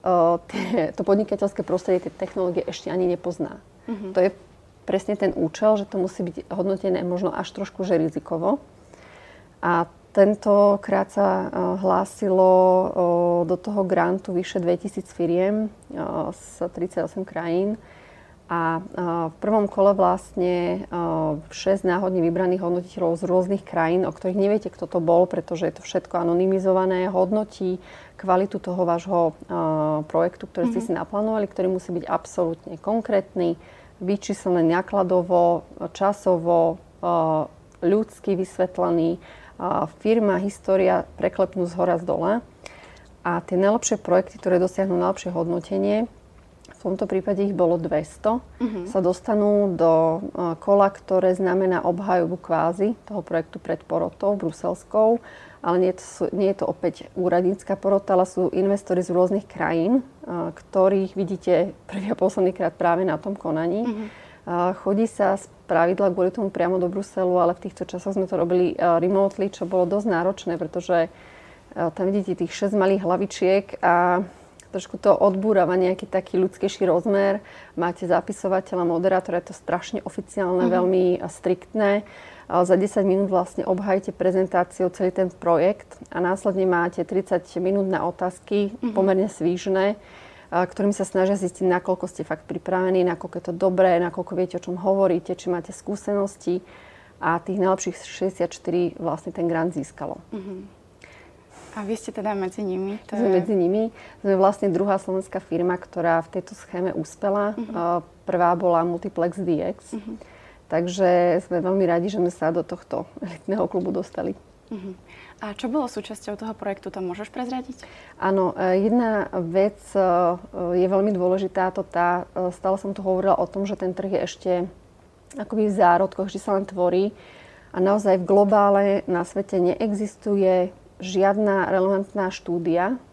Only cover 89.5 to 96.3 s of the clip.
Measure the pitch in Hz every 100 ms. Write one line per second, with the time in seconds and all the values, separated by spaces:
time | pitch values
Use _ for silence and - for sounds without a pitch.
89.5 | 175 196 190 190 208 - - - - -
90.5 | 165 180 - 202 202 190 196 185 202 180
91.5 | - 185 180 180 180 - - 160 160 -
92.5 | 180 - 185 185 185 180 170 175 175 175
93.5 | 175 196 185 190 170 175 170 175 180 180
94.5 | 180 - 180 175 196 190 175 175 180 -
95.5 | 175 165 190 - 202 - 202 196